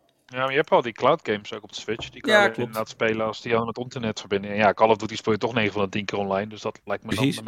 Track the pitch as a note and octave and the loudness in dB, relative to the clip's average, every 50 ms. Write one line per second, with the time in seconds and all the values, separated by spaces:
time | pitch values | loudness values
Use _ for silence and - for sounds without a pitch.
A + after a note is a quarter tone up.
0 | _ _ _ _ _ - B2 B2+ C3 C3+ C3+ D3 D#3+ - G3+ F3 B2+ A#2 G#2 - | _ _ _ _ _ -10 -6 -4 -2 0 0 0 2 4 4 2 2 2 -2 2
1 | A#2+ C3 E3 E3 - A#2+ G#2+ G2+ G#2 - A2 G#2+ - - - - - - A2 - | 4 4 4 4 2 -2 -2 -2 -4 -8 -12 -12 -12 -14 -14 -10 -6 -6 -6 -6
2 | - - - B2+ - - G#3+ G#3 G3+ - - - B2 A#2 A2 A2 A2 - - - | -8 -12 -12 -6 0 4 4 6 6 4 2 -2 -6 -6 -4 -6 -6 -6 -2 0
3 | A#2+ A2 A2 A2 A2 A2 G#2 - - B2 A#2 A2+ A#2 A#2 A2 B2+ B2 B2+ - C3 | 0 0 2 0 -2 -4 -4 -6 -2 0 0 2 0 0 -4 -8 -8 -8 -8 -6
4 | A#2 A2 G#2 - - G2 G2+ G2 G2 G#2 G2+ G#2 G#2+ G2+ - - A2 A2 A2 G2+ | -4 -4 -4 -6 -4 -2 -2 -2 -2 -2 0 4 4 4 6 6 6 6 6 4
5 | A2 G#2 A2 - - A2+ G#2+ G2+ - A2+ B2 A#2 G#2+ G2+ F#2+ G#2 G2 F#2 F#2+ G#2+ | 0 -6 -6 -4 -2 0 0 0 0 0 0 0 0 0 0 -2 -2 -2 -2 -4
6 | G2+ - - G2+ G2+ G2 F#2+ G2 G#2 G#2+ G#2+ G2+ - A2 - - - G2+ G2+ - | -4 -4 -4 -4 -2 0 -2 -2 -2 -4 -8 -8 -8 -8 -8 -8 -8 -6 -6 -6
7 | - A2 G2+ - C3+ C#3 B2 A2+ A2 | -6 -6 -2 0 0 0 -2 -4 -8